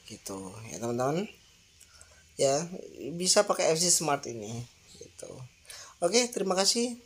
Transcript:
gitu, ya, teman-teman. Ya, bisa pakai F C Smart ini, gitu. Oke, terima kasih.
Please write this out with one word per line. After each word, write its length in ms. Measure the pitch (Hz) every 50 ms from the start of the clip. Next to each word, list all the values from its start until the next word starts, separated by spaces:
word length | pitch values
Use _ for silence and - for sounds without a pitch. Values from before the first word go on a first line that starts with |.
| _
gitu, 480 | - 110 98 - - 101 95 95 95 92 110 110 113
ya, 80 | - 85 110
teman-teman. 420 | 117 120 120 127 135 147 170 208 214 - - - _ _ _ _ _ _ - - _ - - - - - - - - -
Ya, 320 | - 135 139 135 147 165 170 180 - - - - - 98 127 156
bisa 320 | 170 180 185 - 208 208 -
pakai 240 | - - - -
F 80 | 160 160
C 80 | 175 175
Smart 400 | 165 - 175 151 143 139 - 123
ini, 240 | 120 113 104 104 117 117 120 - - - - - - -
gitu. 320 | - - - - - - - 123 127 123 _ _ _ - - - - - - _ -
Oke, 240 | 175 190 240 247 240
terima 240 | 240 220 202 190 185
kasih. 460 | 180 196 196 - 240 233 254 240 240 -